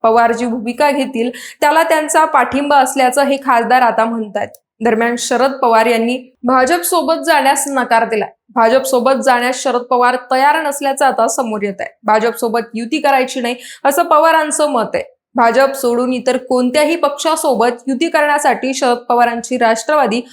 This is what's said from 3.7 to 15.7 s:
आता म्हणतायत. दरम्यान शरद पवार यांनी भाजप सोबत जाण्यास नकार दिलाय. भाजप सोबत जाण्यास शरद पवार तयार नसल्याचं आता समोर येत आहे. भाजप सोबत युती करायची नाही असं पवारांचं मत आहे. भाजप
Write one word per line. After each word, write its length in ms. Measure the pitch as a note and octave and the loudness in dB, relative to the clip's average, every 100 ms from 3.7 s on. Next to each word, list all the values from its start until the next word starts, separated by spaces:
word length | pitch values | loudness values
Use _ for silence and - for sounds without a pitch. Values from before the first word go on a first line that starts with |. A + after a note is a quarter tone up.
| B3+ | 2
आता 220 | A#3+ A3 | 2 2
म्हणतायत. 440 | A#3 A#3 G#3+ G3+ G#3 - _ _ | -2 -4 -6 -8 -8 -12 _ _
दरम्यान 300 | A3+ A3+ A#3 A#3+ | -2 0 0 -4
शरद 340 | - A#3+ C4 | -4 0 0
पवार 340 | C4+ A#3+ A3+ A#3 | 0 2 4 4
यांनी 320 | A3+ A#3 B3+ - _ | 0 0 -4 -8 _
भाजप 400 | A#3+ B3+ B3+ E4+ | 0 2 2 0
सोबत 420 | E4+ F4+ C#4 D#4+ C#4+ | 0 -2 0 -2 0
जाण्यास 380 | D4+ C4+ C#4+ C#4+ | 2 2 0 -2
नकार 400 | C4+ B3 A3+ A#3 | -4 2 0 2
दिलाय. 220 | G#3+ - _ _ | -2 -4 _ _
भाजप 280 | B3 A3+ C4 | 0 2 2
सोबत 400 | C4 B3 B3 C4 | 2 0 2 2
जाण्यास 380 | B3 A#3+ B3 C4 | 2 2 0 -2
शरद 200 | C#4 B3 | -2 -4
पवार 340 | B3 B3+ B3 B3+ - | -2 2 2 0 -2
तयार 320 | C4 C#4+ D#4 | 2 2 2
नसल्याचं 420 | D4+ C#4+ C#4 C4+ | -2 -4 -4 0
आता 240 | C#4 A#3 A#3 | 0 2 -2
समोर 340 | - A#3 G#3+ | -2 -4 -4
येत 180 | G3+ F#3+ | -6 -6
आहे. 180 | - _ | -12 _
भाजप 340 | G#3+ A3 A#3 A3+ | 0 0 0 -2
सोबत 240 | A#3 A#3 A#3 | -4 -4 -4
युती 260 | A3 A#3 D#4 | -10 -6 -2
करायची 400 | C#4+ C4+ B3+ C4 | 0 0 0 -4
नाही 140 | A#3+ A#3+ - - | -6 -6 -12 -4
असं 180 | C#4 C#4+ | -2 0
पवारांचं 680 | E4+ D4+ D#4+ D#4+ D4+ - D4 | 2 4 4 2 0 -2 0
मत 200 | B3 G3+ | 0 -2
आहे. 200 | - - _ _ | -6 -8 _ _
भाजप 380 | B3+ A#3 A#3 C4+ | 2 2 4 2